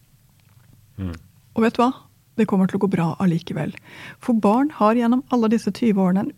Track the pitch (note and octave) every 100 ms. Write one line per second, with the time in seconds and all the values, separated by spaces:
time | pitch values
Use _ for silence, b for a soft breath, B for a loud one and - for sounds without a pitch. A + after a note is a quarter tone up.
0 | _ _ _ _ _ - _ - _ -
1 | F#2 D#2+ - _ _ - A3+ A#3 A#3+ -
2 | - _ _ - G#3+ G3 F#3+ G3 G3+ F#3
3 | E3 - F#3+ E3 - - D3 - B B
4 | B B - A3+ G3+ A#3 C#4+ - G#3+ A#3
5 | A#3 B3+ - B3 A3 A3+ - F#3+ A#3+ G3+
6 | F#3 F#3 A3+